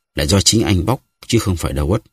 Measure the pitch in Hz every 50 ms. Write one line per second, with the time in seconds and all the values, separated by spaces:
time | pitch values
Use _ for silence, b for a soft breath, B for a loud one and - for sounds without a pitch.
0 | _ _ - - 73 73 101 98 - - - 110 107 - 101 90 - 107 123 -
1 | _ _ _ - - - - 113 - 101 92 82 - 73 64 69 73 73 98 127
2 | - _